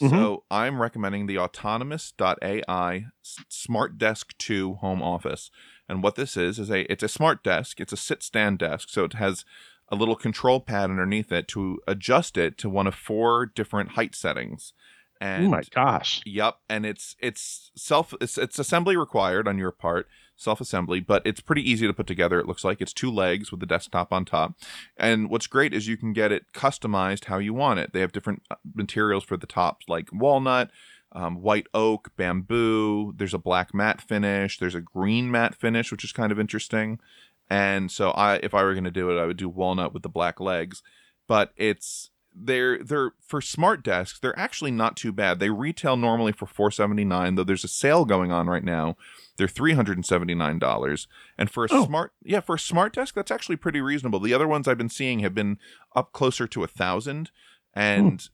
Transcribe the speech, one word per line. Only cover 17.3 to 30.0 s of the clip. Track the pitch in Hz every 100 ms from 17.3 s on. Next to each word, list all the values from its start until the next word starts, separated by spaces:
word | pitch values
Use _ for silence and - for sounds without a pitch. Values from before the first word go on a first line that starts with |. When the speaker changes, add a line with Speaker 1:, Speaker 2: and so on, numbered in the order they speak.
| 110 - - -
Speaker 2:
self, | - - 151 - -
it's, | 120 -
it's | 123 -
assembly | 139 175 175 185
required | 151 113 95 92 107
on | 98
your | 92
part, | - 85 87 - _ _ _
self-assembly, | - 110 127 95 87 90
but | 90 101 -
it's | 104
pretty | - 151 131
easy | 113 110
to |
put | 98 -
together. | 90 87 90
It | -
looks | 87
like | 95 98
it's | 92
two | - 131
legs | 110 92 90 104
with | 92
the | 87
desktop | 85 - 90 90
on | 95 92
top. | 78 80 - - - - -
And | 110 113 107
what's | 110 -
great | 135 131
is | 107 107
you | 113
can | 113
get | 104 107
it | 101 -
customized | - 139 - 117 101 95 101
how | - 95
you | 101
want | 113 139 101
it. | -
They | -
have | 92
different, | 101 - 101 -
uh, | - -
materials | 107 101 - 107 101
for | - 92
the | -
tops, | - 87 - -
like | 85